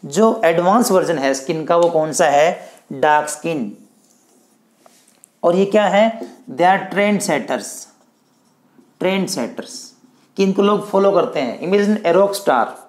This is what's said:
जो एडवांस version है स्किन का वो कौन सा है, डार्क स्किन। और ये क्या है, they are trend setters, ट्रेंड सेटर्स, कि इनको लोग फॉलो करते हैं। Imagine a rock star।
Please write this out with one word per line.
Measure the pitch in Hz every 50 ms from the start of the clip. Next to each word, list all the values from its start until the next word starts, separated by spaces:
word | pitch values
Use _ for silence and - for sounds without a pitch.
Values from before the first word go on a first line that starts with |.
| -
जो | 151 139 165 220 226 226 226 -
एडवांस | 165 170 170 175 175 196 233 233 -
version | 196 185 160 147 170 147
है | 135 139 139
स्किन | 135 - - 170 160 156
का | 139 170
वो | 170 170 170
कौन | 170 160 156 156 147
सा | - 170
है, | 151 139 143 151 165 190 - - - - - _ _ 151
डार्क | 135 131 151 151 151 151 151
स्किन। | - - - 165 165 147 120 104 - - - _ _ _ _ _ _ _ _ _ _ _ _ _ _ _ _ _ _ _ _ - _ _ _ _ _ _ - _ _ _ -
और | 170 175
ये | 180 196
क्या | 196 196 214 208
है, | 190 180 202 214 226 226 - - - - - - -
they | 147 131
are | 170 180 190 190 196 - -
trend | 180 202 208 208 190 - -
setters, | 160 139 117 - 135 120 - - - - - - _ _ _ _ _ _ _ _ _ _ _ _ _ _ _ _ _ _ _ _ _ _
ट्रेंड | - 180 190 196 190 -
सेटर्स, | - 143 120 113 - - - - - - - - _ _ _ _ _ _ _ _ _
कि | - 196
इनको | 190 190 196 196
लोग | 202 208 202 - -
फॉलो | - 196 196 196 196
करते | 175 165 - - 160
हैं। | 135 120 113 -
Imagine | 139 170 190 208 202 202 214 214 -
a |
rock | 170 170 185 196 196
star। | 196 - - - 143 123 110 - - - -